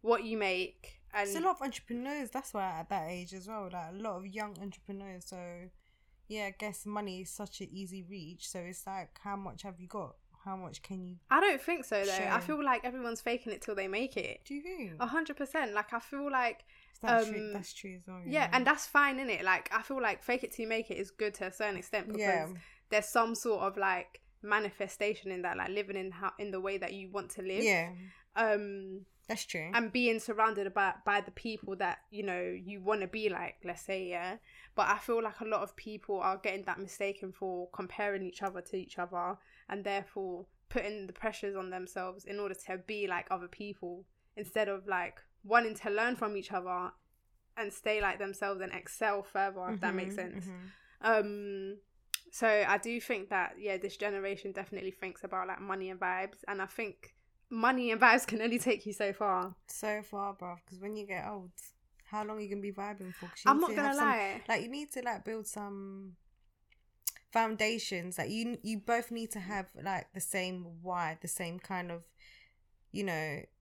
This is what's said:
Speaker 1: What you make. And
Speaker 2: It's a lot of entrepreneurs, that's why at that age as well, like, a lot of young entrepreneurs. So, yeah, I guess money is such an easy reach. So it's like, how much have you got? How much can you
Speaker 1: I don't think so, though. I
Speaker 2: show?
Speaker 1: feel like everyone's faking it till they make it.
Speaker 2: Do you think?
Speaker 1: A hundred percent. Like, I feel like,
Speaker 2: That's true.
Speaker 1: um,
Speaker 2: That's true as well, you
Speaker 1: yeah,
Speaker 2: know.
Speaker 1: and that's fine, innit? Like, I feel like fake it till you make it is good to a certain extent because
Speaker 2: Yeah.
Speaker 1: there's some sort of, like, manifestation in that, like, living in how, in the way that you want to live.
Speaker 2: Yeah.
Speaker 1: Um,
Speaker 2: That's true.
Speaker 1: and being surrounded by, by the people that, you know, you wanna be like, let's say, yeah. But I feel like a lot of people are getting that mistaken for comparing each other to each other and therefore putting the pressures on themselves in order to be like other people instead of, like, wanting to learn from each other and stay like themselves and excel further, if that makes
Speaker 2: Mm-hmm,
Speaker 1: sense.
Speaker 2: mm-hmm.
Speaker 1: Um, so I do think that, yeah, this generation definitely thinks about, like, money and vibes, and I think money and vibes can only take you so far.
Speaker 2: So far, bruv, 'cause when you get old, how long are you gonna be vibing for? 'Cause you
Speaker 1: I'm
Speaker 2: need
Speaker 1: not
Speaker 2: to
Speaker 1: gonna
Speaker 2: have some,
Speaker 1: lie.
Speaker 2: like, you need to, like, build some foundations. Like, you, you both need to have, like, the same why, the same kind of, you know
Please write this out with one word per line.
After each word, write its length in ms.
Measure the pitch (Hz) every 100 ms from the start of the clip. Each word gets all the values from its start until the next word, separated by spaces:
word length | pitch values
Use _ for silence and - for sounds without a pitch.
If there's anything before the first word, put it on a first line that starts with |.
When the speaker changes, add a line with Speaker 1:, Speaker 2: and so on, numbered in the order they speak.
Speaker 1:
What 220 | 220 233
you 120 | 233 220
make. 600 | 202 185 185 - - - -
And 140 | 208 202
Speaker 2:
It's 80 | 202
a 40 |
lot 160 | 359 359
of 60 |
entrepreneurs, 680 | 269 - - 240 254 294 247
that's 240 | 262 269
why 80 | 214
at 240 | 190 160 165
that 200 | 196 160
age 240 | 180 180
as 120 | 185 185
well, 200 | 220 190
like, 180 | 180 165
a 40 | 185
lot 200 | 220 185
of 80 | 196
young 300 | 196 208 185
entrepreneurs. 680 | 196 - - 196 196 185 -
So, 420 | 160 180 175 180 - _ _ _ _ -
yeah, 180 | 214 202
I 80 | 190
guess 280 | 214 185 208
money 360 | 208 202 185
is 80 | 185
such 300 | - 202 -
an 80 | 190
easy 300 | 185 190 190
reach. 460 | 175 196 156 175 -
So 120 | 190
it's 260 | 175 185 -
like, 320 | 190 175 -
how 140 | 208 202
much 260 | 196 170
have 160 | 202 175
you 80 | 180
got? 260 | 208 151 - _ -
How 120 | 196 190
much 240 | 180 139
can 220 | - 190
you 120 | 180 180 _
Speaker 1:
I 80 | 269
don't 200 | 403 285
think 240 | - 339
so, 220 | 254 208 196
though. 60 | 190 190
I 80 | 214
Speaker 2:
show? 80 | 269
Speaker 1:
feel 180 | 302
like 180 | 285 247
everyone's 360 | 247 254 240 233
faking 320 | - 240 240
it 80 | 202
till 140 | -
they 140 | 202 190
make 280 | 196 262 -
it. 240 | - - -
Speaker 2:
Do 80 |
you 80 | 285
think? 300 | 320 370 226 156
Speaker 1:
A 60 | 240
hundred 300 | 294 320 285
percent. 380 | 277 311 254
Like, 180 | 208 208
I 60 | 233
feel 300 | - 277 285
like, 340 | 269 240 226 - - - -
Speaker 2:
That's 240 | - 233 220
true. 100 | 208 214
Speaker 1:
um, 40 |
Speaker 2:
That's 220 | 202 185
true 220 | - 196 180
as 100 | -
well, 140 | 185
you 80 | 180
Speaker 1:
yeah, 120 | 294 240
Speaker 2:
know. 100 | 254
Speaker 1:
and 100 | 247
that's 200 | 302 -
fine, 320 | 285 285 262
innit? 240 | 269 190
Like, 260 | 185 185 -
I 100 | 220
feel 180 | 233 269
like 220 | 233 196
fake 220 | - 247
it 80 | 247
till 100 | -
you 60 | 220
make 220 | 226 220
it 60 | 180
is 140 | 190
good 240 | - 214
to 120 | 196 190
a 40 |
certain 240 | 190 214 196
extent 300 | - 214 190
because 120 | 214
Speaker 2:
Yeah. 260 | 208 175 160 180 - - _
Speaker 1:
there's 180 | 214 208
some 280 | 240 233
sort 280 | 226 240 208
of, 120 | 196 196
like, 460 | 196 185 180 - _ _
manifestation 880 | 208 208 208 - 190 - 208 208 190
in 120 | 185
that, 160 | 180 180
like, 100 | 185
living 280 | 196 196 196
in 140 | 190
how, 200 | 175 190 -
in 120 | 208
the 80 | 190
way 180 | 190 196
that 160 | 175
you 160 | 196 190
want 200 | 196 185
to 100 | -
live. 220 | 190 190
Speaker 2:
Yeah. 260 | 220 185 170 180 185 - _ -
Speaker 1:
Um, 680 | 226 208 208 196 190 190 190 _ -
Speaker 2:
That's 160 | 220
true. 260 | - 180 160
Speaker 1:
and 180 | 214 226
being 260 | 240 247 226
surrounded 540 | 214 214 220 202 196
by, 200 | 190 196 -
by 160 | - 202
the 100 | 196
people 460 | - 233 214 - 190
that, 220 | 190 - _
you 120 | 208
know, 160 | 202 180
you 380 | 180 185 180 202
wanna 240 | 185 214 190
be 220 | 220 214
like, 280 | 180 175 -
let's 180 | 180 165
say, 240 | - 190 185
yeah. 280 | 175 180 214 - - -
But 140 | - 208
I 100 | 208
feel 240 | - 233
like 180 | 226 208
a 40 |
lot 180 | 220 214
of 140 | 196 -
people 420 | - 214 - 196
are 160 | 185 190
getting 260 | 208 196
that 140 | 196 180
mistaken 520 | 190 - 196 196 190
for 360 | 185 190 180 180
comparing 520 | - 185 - 208 196
each 200 | 185 -
other 180 | 196 185
to 140 | 175 190
each 220 | 185 -
other 380 | 175 180 175 196 _ - -
and 160 | 196
therefore 640 | 202 196 196 - 190 175 190 _ _
putting 380 | - 202 214 190
the 60 |
pressures 420 | 180 220 202 202 196
on 140 | 185
themselves 540 | 185 185 - 185 190
in 140 | - 202
order 140 | 202 185 -
to 120 | -
be 280 | 180 214 202
like 200 | 175 -
other 180 | 190 175
people 560 | - 208 196 180 175 196 _ _ -
instead 320 | 208 - 208
of, 180 | 196 190
like, 320 | 185 156 - - _
wanting 300 | 202 226 233 214
to 140 | 226
learn 260 | 202 233 240
from 200 | 220 208
each 140 | 180
other 380 | 196 180 180 180 - _ _ _ _ _ -
and 160 | 208
stay 280 | - - 214
like 180 | 202 -
themselves 420 | 196 190 202 190
and 120 | 190
excel 500 | - - - 220 202
further, 480 | 196 196 196 190 180
if 100 | 214
that 140 | 180
makes 220 | 185 185 196
Speaker 2:
Mm-hmm, 200 | 180 -
Speaker 1:
sense. 100 | 185
Speaker 2:
mm-hmm. 180 | 180 185 - - -
Speaker 1:
Um, 760 | 220 220 208 208 202 196 196 202 _ _ _ - -
so 320 | - 226 208 202
I 120 | 202
do 220 | 226 233
think 300 | - 233 190
that, 240 | 196 180 -
yeah, 180 | 202 190
this 200 | 196 -
generation 560 | 208 196 196 196 202
definitely 380 | 190 196 190 190
thinks 320 | 190 190 175
about, 240 | 190 185 185
like, 120 | 185
money 300 | 196 190 185
and 100 | 185
vibes, 380 | 185 185 196 - -
and 120 | 202
I 40 | 190
think 480 | - 220 - - _ _ _ _
money 380 | 233 233 254 240
and 100 | 220
vibes 240 | 233 240 240
can 140 | 220
only 200 | 226 233
take 260 | 247 208 -
you 60 |
so 200 | 196 202
far. 440 | 196 208 185 180 180 -
Speaker 2:
So 360 | - 214 208
far, 340 | 208 202 202 190
bruv, 220 | 180 175 _
'cause 120 | 185
when 180 | 196 214
you 80 | 202
get 200 | 185 -
old, 240 | 208 180 - - _ _ _
how 180 | - 214
long 140 | 214 214
are 20 |
you 80 | 208
gonna 120 | 202
be 100 | 202
vibing 400 | 196 202 202 185 180
for? 120 | 175
'Cause 160 | -
you 60 | -
Speaker 1:
I'm 60 | 285
Speaker 2:
need 40 |
Speaker 1:
not 80 | 339
Speaker 2:
to 40 | 226
Speaker 1:
gonna 120 | 285
Speaker 2:
have 80 | 277
some, 100 | 294
Speaker 1:
lie. 360 | 240 196 208 -
Speaker 2:
like, 140 | 226
you 60 | 233
need 240 | 269 294
to, 100 | 269
like, 220 | 247 214
build 240 | - 220 208
some 680 | - 202 196 196 196 196 180 _ _ _ _ _ _ _ _ - - _
foundations. 840 | 226 226 220 214 226 - 185 180 180
Like, 120 | 123
you, 280 | 214 233 240
you 160 | 208 220
both 320 | 196 233 240
need 200 | 233 226
to 80 | 214
have, 260 | 180 208 190 -
like, 300 | 196 190 -
the 80 | 190
same 440 | 180 196 185 185 175 165
why, 360 | 175 180 165 160
the 80 | 170
same 300 | - 175 175
kind 320 | - 185 180
of, 120 | 170 - _ - - - _ _ _ _
you 120 | -
know 360 | 196 165 156 143 - _